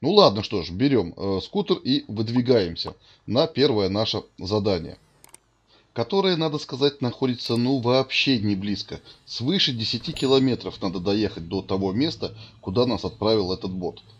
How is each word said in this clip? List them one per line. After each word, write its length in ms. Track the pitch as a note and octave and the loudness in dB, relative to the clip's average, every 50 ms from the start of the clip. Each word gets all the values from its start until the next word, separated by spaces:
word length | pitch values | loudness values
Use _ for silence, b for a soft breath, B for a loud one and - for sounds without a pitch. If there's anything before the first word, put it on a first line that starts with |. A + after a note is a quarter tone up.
Ну 100 | - D3+ | 0 4
ладно, 300 | G#3 G#3 F#3 C#3 G2 G#2+ | 6 8 8 6 6 2
что 200 | G#2 - A2 F#2+ | -4 -4 -4 -4
ж, 80 | D#2 - | -4 -4
берём, 420 | E2+ G2 C3 C#3+ C3+ A2 F2+ E2 - | -2 0 2 2 4 2 0 0 -4
э, 240 | - F#2 G2 F#2+ F#2+ | -6 -4 -2 -2 -2
скутер 360 | - - - G3+ - - F3+ - | -4 -4 -4 -2 0 0 -2 -2
и 260 | - B2 C#3 C#3+ - | 0 0 -2 -2 -2
выдвигаемся 880 | - G#2+ A2 A2 A2 A#2 B2+ A#2+ B2 B2+ A2+ F#2 E2+ E2+ - - - - _ b b b b b | -4 -6 -4 -4 0 0 2 4 4 4 4 4 0 -4 -8 -10 -10 -12 _ b b b b b
на 220 | G2+ G#2 C3+ E3 | -2 0 2 2
первое 420 | E3 - B2 C#3 D3+ A#2 G#2 G2 F#2+ | 2 2 2 2 4 4 2 2 2
наше 360 | G2 G#2 A2 - - G2+ - - _ - | 0 0 0 -2 -2 -4 -6 -10 _ -12
задание, 600 | - F#2 G#2+ G#2+ G2+ G#2+ F#2+ E2+ D2+ C#2+ - - _ _ _ _ - - - - _ _ _ _ _ b b b b b - | -6 -2 -2 0 0 0 0 -2 -2 -8 -14 -16 _ _ _ _ -20 -20 -20 -20 _ _ _ _ _ b b b b b -6
которое, 420 | A#2 A#2 - G3 G3 F#3+ F#3+ F3+ | -6 -4 -2 0 0 2 2 2
надо 220 | D#3 D#3+ D#3+ D3 D3 | 0 0 -2 -2 -4
сказать, 420 | - - C3+ B2 C#3+ C#3+ C#3+ - | -8 -8 -2 0 2 0 2 0
находится, 560 | C3 A#2+ - - D3+ B2+ A#2+ - - - A#2 | -4 -4 -2 -2 -2 -2 -2 -2 -2 -2 0
ну, 220 | A#2 A#2+ B2+ C#3 C3 | 0 2 2 0 0
вообще 640 | A2+ A#2+ B2+ C3 C3 - - - - C#3 C3 A2 | 2 2 2 2 2 2 0 0 2 2 2 2
не 160 | G2+ G#2 G2+ | 2 0 0
близко. 440 | F#2+ G2 G#2 G2 F#2+ - - - - B B B B B | 0 -2 -2 -4 -4 -6 -8 -12 -14 B B B B B
Свыше 480 | B - - A#2 C#3+ F#3+ G3 - - | B -10 -4 -2 0 2 2 2 0
десяти 400 | B2 A2+ A2 - - A2+ - E3+ | 0 -2 -4 -4 -4 -6 -6 -8
километров 680 | D3 - C#3+ C3 C3+ C3 C3 C3 A#2 - - F#2 - - | -6 -2 2 4 4 4 4 4 2 0 -4 -8 -8 -6
надо 180 | G#2+ F#2+ F2 F#2+ | -6 -4 -4 -2
доехать 480 | F2 G2+ G2+ A2 G#2 F#2 - F2 E2 E2+ | 0 0 2 2 0 0 -2 -6 -8 -6
до 140 | F#2+ F#2+ | -6 -6
того 300 | G2 - G2 G2 G2 F#2+ | -4 -2 -2 -2 0 0
места, 420 | F#2 A#2+ D3 E3 D#3 - - D#2+ B B B B B B | 0 0 0 -2 -2 -4 -8 -10 B B B B B B
куда 240 | - G2 F#2 A#2+ B2 | -8 -2 0 2 2
нас 220 | B2+ A2+ F#2+ - | 2 0 -2 -4
отправил 480 | F2+ - - G2+ A2 A2+ G#2+ F#2 F2+ F#2 | -6 -6 -2 0 2 2 2 2 0 -2
этот 180 | - - F#2+ | -4 -6 -6
бот. 300 | F#2 F#2 F2 D#2 - - - b b b | -6 -6 -6 -6 -8 -10 -16 b b b